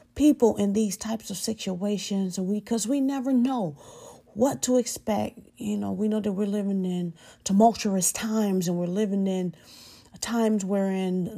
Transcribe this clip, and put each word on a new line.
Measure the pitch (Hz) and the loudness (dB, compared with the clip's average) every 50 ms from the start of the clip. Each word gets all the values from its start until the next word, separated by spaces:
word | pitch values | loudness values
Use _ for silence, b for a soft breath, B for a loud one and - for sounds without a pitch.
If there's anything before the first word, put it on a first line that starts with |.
| B B _ | B B _
people | - 277 302 294 - 240 214 208 - | 4 4 4 6 6 4 4 4 4
in | 202 202 196 | 2 2 2
these | 214 220 202 180 - | 2 0 0 -2 -6
types | - 220 226 220 - - | -6 -8 -8 -8 -8 -10
of | 196 - | -10 -6
situations, | - 226 220 - - 190 185 175 202 202 208 185 196 - 202 196 196 185 180 196 | -6 -6 -6 -6 -6 -6 -4 -4 -2 -2 -2 -4 -4 -4 -2 -2 -2 -2 -2 -4
and | 185 185 | -2 -2
we, | 208 208 | -2 -4
'cause | 208 - 233 226 - | -2 -2 -2 -2 0
we | 214 285 285 | 0 0 0
never | 269 269 277 269 240 277 269 | 0 0 -2 -2 0 2 2
know | 247 233 269 262 247 196 156 143 B B B B B B B B B B - - | 2 2 2 0 -2 -4 -4 -6 B B B B B B B B B B -14 -2
what | 202 240 285 - - - | 0 2 2 2 0 0
to | 254 254 | 2 2
expect. | 254 226 - - - - - 208 208 208 - - - - - _ - | 2 2 0 -4 -6 -4 -2 -2 -2 -2 -4 -8 -12 -20 -20 _ -8
You | 240 208 208 202 | -6 -4 -4 -2
know, | 202 196 196 | -2 -4 -2
we | 185 214 214 | -2 -2 -2
know | 214 220 | -2 -2
that | 196 214 190 | -2 -2 -2
we're | 190 214 | -2 -2
living | 202 196 208 196 202 196 190 185 | -2 -2 -2 -2 -2 -2 -2 -2
in | 180 180 175 175 170 165 B B B B B - | -2 -2 -2 -4 -4 -6 B B B B B -2
tumultuous | - 190 196 220 233 214 - - 214 190 190 175 - | 2 4 6 6 6 6 4 0 0 0 0 0 0
times, | - - 226 220 220 220 214 202 190 185 175 175 | -2 -4 -4 -2 0 0 2 2 2 0 0 0
and | 175 175 | 0 -2
we're | 175 175 | -2 -2
living | 180 208 214 196 202 196 190 | 0 0 0 0 0 0 0
in | 190 190 185 185 175 B B B B B B B B B B B B - - | 0 0 0 -2 -4 B B B B B B B B B B B B -14 -10
times | - - 226 233 226 214 220 208 190 | -6 -2 0 2 2 2 2 0 0
wherein | 185 202 196 196 196 190 190 190 185 185 185 175 170 - | 0 0 0 0 0 0 0 0 0 0 0 -2 -4 -4